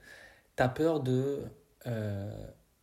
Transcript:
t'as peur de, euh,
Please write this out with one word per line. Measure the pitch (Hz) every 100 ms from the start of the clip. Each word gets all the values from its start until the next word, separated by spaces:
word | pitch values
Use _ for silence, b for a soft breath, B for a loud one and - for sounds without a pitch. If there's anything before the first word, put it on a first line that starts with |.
| B B B B B
t'as | - 123
peur | 139 160 156
de, | 131 127 139 139 127 - _ _ 123
euh, | 113 104 98 104 107 - - _ _